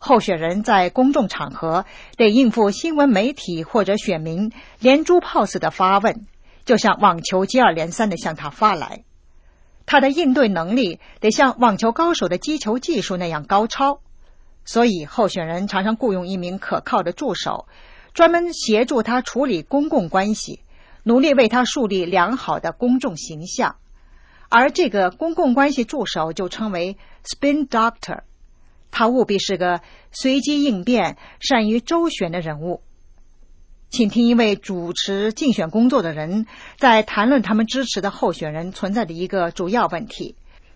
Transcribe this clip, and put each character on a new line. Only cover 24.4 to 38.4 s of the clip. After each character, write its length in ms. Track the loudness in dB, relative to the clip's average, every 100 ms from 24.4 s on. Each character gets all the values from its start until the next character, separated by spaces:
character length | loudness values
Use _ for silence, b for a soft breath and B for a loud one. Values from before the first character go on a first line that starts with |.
| b
而 240 | 4 4
这 160 | 2 0
个 240 | 2 0
公 240 | 0 -4 0
共 180 | 2
关 160 | 4 2
系 140 | 0
助 200 | -4 -4
手 280 | -6 -4 -4
就 160 | -4 -8
称 240 | -6 -6
为 260 | -4 -6 -8 b b
spin 440 | -16 -4 0 0 0
doctor， 540 | 0 0 -2 -10 -12 -14 -20 -20 _ -20 -20 -10
他 160 | 0 2
务 180 | 2
必 140 | 2 0
是 180 | -2 -2
个 260 | -2 -2 b b b
随 300 | -4 0 0
机 240 | 0 0
应 180 | 0 0
变、 340 | 0 0 0 -4 B B
善 300 | -2 0 2
于 80 | 0
周 280 | 0 0 0
旋 240 | -2 -4
的 80 | -4
人 200 | -6 -8
物。 220 | -8 -8 -12 -20 -20 -20 -20 -20 -20 -20 -20 -20 -8
请 200 | -2 0
听 180 | 2 4
一 80 |
位 220 | 4 4 0
主 360 | -4 -8 -6
持 400 | -6 -4 -2 -2
竞 200 | -2 0
选 180 | 0 0
工 180 | 2 2
作 140 | 2
的 100 | 0
人 340 | -4 -4 -4 -6 B B B
在 280 | 4 4
谈 240 | 2 0 2
论 120 | 2
他 140 | 2
们 120 | 0 0
支 180 | -2
持 160 | -4 -4
的 100 | -6
候 220 | -2 -4
选 200 | -4